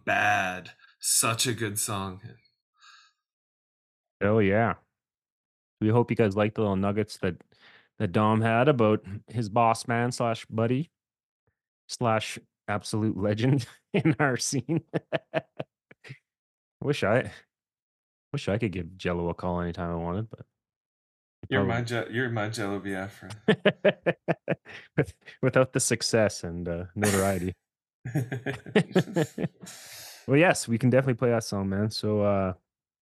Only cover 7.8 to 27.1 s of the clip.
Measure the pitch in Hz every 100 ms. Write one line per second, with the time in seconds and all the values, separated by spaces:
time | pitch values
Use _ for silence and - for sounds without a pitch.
7.8 | _ - 107 107 107 110 113 113 143 131
8.8 | 107 107 95 104 - 117 104 113 113 113
9.8 | - 117 120 - 117 113 - 110 117 131
10.8 | 165 _ _ _ _ _ _ _ _ _
11.8 | - - 120 110 - - _ _ - 104
12.8 | - 110 107 92 104 110 127 139 - -
13.8 | _ 170 160 - 143 120 - 135 - 165
14.8 | - - - 156 _ - - - - _
15.8 | _ - - - _ _ _ _ _ _
16.8 | 131 143 98 110 - - _ _ _ _
17.8 | _ _ _ _ _ 139 - 101 110 87
18.8 | 85 92 92 87 85 85 92 87 87 85
19.8 | 85 85 85 95 113 - - _ _ _
20.8 | _ _ _ _ _ _ - 135 131 120
21.8 | 120 120 - 113 123 113 104 113 101 101
22.8 | 98 95 98 - 95 - - - 208 -
23.8 | 202 - 175 - - - - - - -
24.8 | - - - - - - 131 131 131 131
25.8 | - 117 - 113 104 - 87 87 87 85
26.8 | 92 104 104